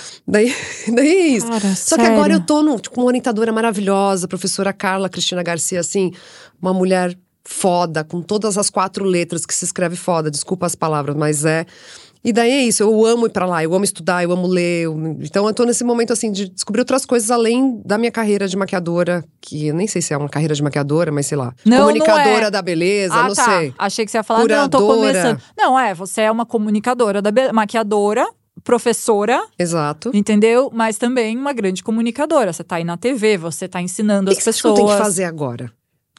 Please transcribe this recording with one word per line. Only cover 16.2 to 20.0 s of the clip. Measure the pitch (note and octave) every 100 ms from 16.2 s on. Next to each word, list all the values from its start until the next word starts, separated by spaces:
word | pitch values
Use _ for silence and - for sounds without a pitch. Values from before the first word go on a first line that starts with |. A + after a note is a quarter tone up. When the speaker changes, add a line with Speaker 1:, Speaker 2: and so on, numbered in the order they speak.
| A3
Speaker 1:
de | G3 G3
descobrir | - - G#3
outras | B3 C4 -
coisas | B3 G#3+
além | A#3+ A3+ A#3+ C4+ A3 F#3
da | G#3
minha | A#3
carreira | A3+ G#3+ G3+ G3
de | F#3+
maquiadora, | F#3+ F#3 E3+ E3+ F3 F3 D#3 _
que | - D3+ D3+
eu |
nem | D#3 G#3
sei | F#3